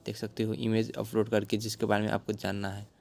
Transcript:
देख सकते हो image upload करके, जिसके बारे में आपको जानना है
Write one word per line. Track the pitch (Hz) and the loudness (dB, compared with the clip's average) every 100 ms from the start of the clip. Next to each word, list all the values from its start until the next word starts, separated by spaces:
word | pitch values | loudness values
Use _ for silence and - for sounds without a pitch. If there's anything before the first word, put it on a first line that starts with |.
| - | -10
देख | 107 | -6
सकते | 107 - | -6 -2
हो | 110 | -2
image | 110 117 110 113 | 0 2 2 2
upload | - 110 113 107 | -2 0 2 4
करके, | 110 104 107 | 2 2 0
जिसके | 113 - 107 | -2 -2 2
बारे | 104 | 4
में | 107 | 4
आपको | 107 - | 0 -2
जानना | 107 98 101 98 | -4 -4 -4 -4
है | 101 107 _ | -6 -12 _